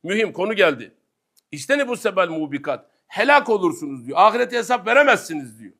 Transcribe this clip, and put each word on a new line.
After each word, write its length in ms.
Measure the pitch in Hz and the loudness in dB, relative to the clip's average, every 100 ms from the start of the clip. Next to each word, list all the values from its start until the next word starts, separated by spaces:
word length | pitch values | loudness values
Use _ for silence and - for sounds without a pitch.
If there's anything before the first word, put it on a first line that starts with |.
Mühim 300 | 165 208 208 | -4 -2 -2
konu 220 | 151 196 | -2 -4
geldi. 400 | 208 175 123 104 _ _ _ _ _ _ | 2 2 2 -10 _ _ _ _ _ _
"İctenibu 460 | 147 135 285 254 247 | -14 -2 0 0 -2
sebel 320 | 214 185 175 | -2 0 -2
mubikat." 640 | 160 151 139 143 127 _ _ _ | -2 -6 -6 -6 -8 _ _ _
Helak 420 | 185 247 285 254 | -2 4 4 4
olursunuz 580 | 214 175 139 147 131 120 | 0 0 -2 -10 -10 -6
diyor. 120 | 151 | 4
Ahirete 380 | 208 226 247 240 | 4 4 -2 -4
hesap 300 | 220 247 196 | -2 -2 2
veremezsiniz 720 | 254 285 220 - 156 127 110 | 4 4 2 -2 -10 -10 -18
diyor. 120 | 101 | -20